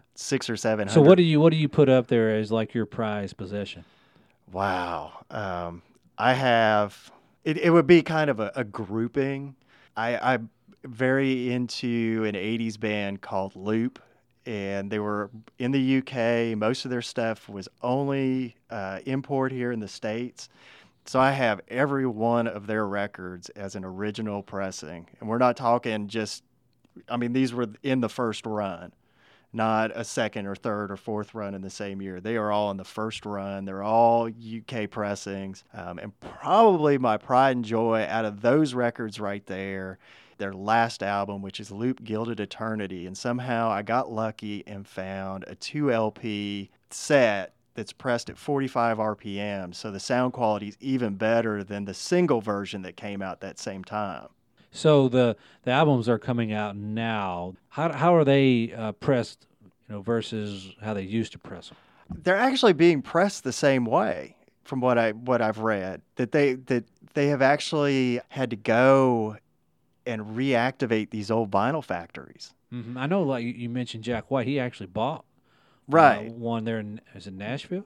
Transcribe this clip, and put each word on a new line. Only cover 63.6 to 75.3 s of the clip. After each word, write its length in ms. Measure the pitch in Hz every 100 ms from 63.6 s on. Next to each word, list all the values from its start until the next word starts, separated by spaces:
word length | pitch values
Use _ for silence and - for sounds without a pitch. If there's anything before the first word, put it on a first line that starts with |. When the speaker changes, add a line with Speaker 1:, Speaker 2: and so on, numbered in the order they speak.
| 147 131 117
Speaker 1:
way, 500 | 151 104 78 69 _ _ _
from 180 | - 135
what 160 | 127 120
I, 140 | 113
what 320 | 110 123 120
I've 160 | 110 107
read, 420 | 110 101 92 78 _ -
that 160 | 123
they, 240 | 151 143 131
that 300 | 131 120 - _ -
they 140 | 147 143
have 160 | 139
actually 760 | 135 143 - 156 143 135 127 120 -
had 200 | 139 123
to 60 | 107
go 800 | - 113 131 135 131 117 107 107 _ _ _ _ _ _ 123
and 160 | 110 107 110
reactivate 760 | 139 120 127 - 117 110 107
these 200 | 110 101
old 180 | 113 104
vinyl 340 | 98 117 156
factories. 720 | - 87 82 - - - - _ _
Speaker 2:
Mm-hmm. 240 | 123 113 127
I 80 | 139
know, 160 | 196
like, 200 | 143 127
you, 80 | 120
you 180 | 120 120
mentioned 340 | 123 120 117
Jack 260 | 113 117 -
White. 180 | 135 120
He 120 | 143
actually 280 | 123 - 92
bought, 320 | 104 127 156
uh, 40 | -